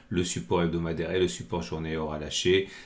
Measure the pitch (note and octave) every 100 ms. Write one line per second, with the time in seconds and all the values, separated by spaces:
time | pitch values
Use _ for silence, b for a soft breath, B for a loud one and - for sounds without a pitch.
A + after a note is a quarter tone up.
0 | B F2+ F2+ F2 - F2+ E2+ E2+ E2 E2
1 | E2 F#2 F2+ - - F2 E2+ D#2+ D#2+ D#2+
2 | D#2 D2+ D2+ - F2+ F#2+ F#2+ B